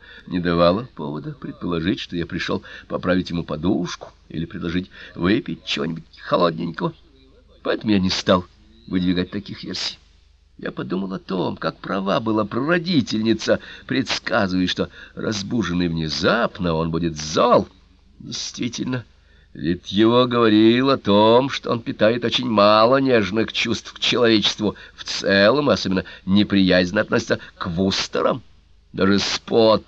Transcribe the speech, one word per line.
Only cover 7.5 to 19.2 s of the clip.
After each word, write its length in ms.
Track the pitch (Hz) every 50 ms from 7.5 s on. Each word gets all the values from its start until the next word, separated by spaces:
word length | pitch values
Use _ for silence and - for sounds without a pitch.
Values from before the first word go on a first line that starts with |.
| _ _ -
Поэтому 300 | - - - - 110 104
я 60 | 98
не 100 | 92 95
стал 360 | - - - - 95 90 90 - _ _ _ _ _ _ _
выдвигать 440 | - 87 92 90 92 90 90 90 -
таких 320 | - 101 98 - - - -
версий. 340 | 98 92 - - - - - _ _ _ _ _ _ _ _ _ _ _
Я 140 | - - 147
подумал 420 | - - 135 127 185 190 196 185 190
о 60 | 180
том, 360 | - - 190 180 151 120 98
как 220 | - - 80 -
права 420 | - - - 92 98 95 98 92 139
была 240 | 113 110 107 110 107
прародительница, 1160 | - - 117 135 156 175 175 160 180 180 135 101 - - 110 110 113 110 - - 117 104 - - - - - -
предсказывая, 800 | - - 135 113 - - - - - - 117 101 90 92 92 92
что, 220 | 90 - - 90 - - - - - -
разбуженный 720 | - - - 110 101 98 101 120 117 95 85 87 87 90
внезапно, 840 | 85 82 80 80 78 76 - 90 - 196 233 220 - - - 90 85 80
он 180 | 80 82 82
будет 260 | 82 82 85 82 78
зол. 500 | 76 76 76 82 - 226 247 220 110 98 - - _ _ _ _ _ _ _ _ -
Действительно, 840 | - - 113 - - - - - - 120 - - - 123 127 117 110 - _ _